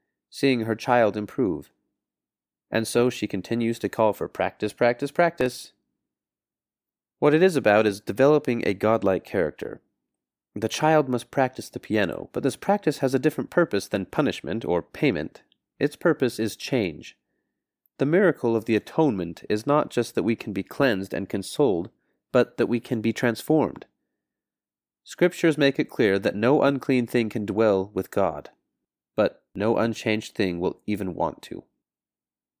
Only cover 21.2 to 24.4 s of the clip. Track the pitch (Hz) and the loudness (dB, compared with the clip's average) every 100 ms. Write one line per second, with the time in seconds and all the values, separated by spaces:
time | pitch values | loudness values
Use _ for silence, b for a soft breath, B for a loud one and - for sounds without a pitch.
21.2 | 98 98 - - 135 85 92 _ _ _ | -6 -6 -4 0 0 0 -4 _ _ _
22.2 | _ 123 117 - 107 120 - 117 113 - | _ 0 2 0 -2 -2 -4 -4 -2 0
23.2 | 123 110 - 156 92 - - _ _ _ | -2 -2 0 2 0 -4 -20 _ _ _
24.2 | _ _ | _ _